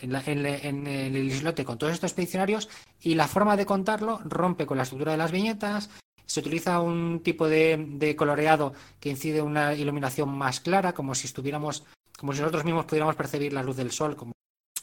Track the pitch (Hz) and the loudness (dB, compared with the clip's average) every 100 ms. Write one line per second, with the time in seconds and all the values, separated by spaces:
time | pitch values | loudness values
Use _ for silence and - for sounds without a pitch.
0 | 127 135 135 147 143 143 143 139 143 139 | -6 -4 -2 -2 -2 -4 -4 -6 -4 -4
1 | 135 135 135 135 156 170 131 117 151 170 | -2 -2 -2 -2 -2 -2 -4 -2 -2 -2
2 | 180 - 175 185 190 214 - - - _ | -2 -2 -2 0 0 0 -4 -14 -20 _
3 | 165 160 147 - 208 202 202 196 190 214 | 0 4 4 4 4 4 2 0 0 0
4 | 220 220 151 190 180 175 143 135 127 131 | -2 -4 -4 0 2 2 0 0 -2 -2
5 | 151 156 165 185 220 214 202 208 202 - | -2 0 0 0 0 -2 -2 -4 -6 -14
6 | - _ - - 147 165 185 175 170 170 | -20 _ -6 -4 -2 -2 0 2 2 0
7 | 170 170 165 165 160 156 160 156 151 143 | 0 0 0 2 4 6 6 4 -2 -2
8 | 151 151 147 143 156 156 143 135 - - | 0 2 2 4 6 6 4 -4 -14 -10
9 | 143 135 156 156 147 151 147 151 143 147 | -6 -4 -2 0 0 2 2 2 0 -2
10 | 135 131 143 139 135 127 - 196 185 175 | -2 -2 -2 0 -2 -2 2 2 2 -2
11 | 139 127 127 - 131 147 151 143 - - | -4 -4 -6 -6 -4 -4 -4 -6 -12 -20
12 | _ - 139 139 151 160 156 165 151 156 | _ -8 -4 0 0 0 2 0 2 2
13 | 151 156 135 147 143 139 131 131 123 - | 2 0 -2 -2 -2 -2 -2 -2 -4 -2
14 | 156 143 120 - _ _ _ - | -2 -4 -10 -16 _ _ _ -14